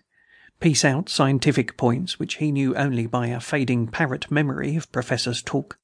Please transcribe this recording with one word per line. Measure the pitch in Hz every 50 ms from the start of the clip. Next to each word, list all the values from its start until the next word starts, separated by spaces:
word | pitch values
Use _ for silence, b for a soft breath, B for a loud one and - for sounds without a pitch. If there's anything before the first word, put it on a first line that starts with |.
| _ b b b b b b b b b b -
piece | - 170 139 - -
out | 143 131 143 196 -
scientific | - - 143 135 135 127 - 147 139 139 117 - -
points | - - 120 120 - - - - -
which | - - -
he | - 156 151
knew | 143 139 139 131 -
only | - 139 143 127 120 113
by | 113 120 123 120 117
a | 120 123
fading | - - - 147 131 123 127 120 117
parrot | 113 - - 165 135 131 127 - -
memory | 147 147 151 139 131 - - 143 151
of | 165 - _ -
Professor's | 127 123 - 127 127 - 127 120 - -
talk | - - 135 - - - _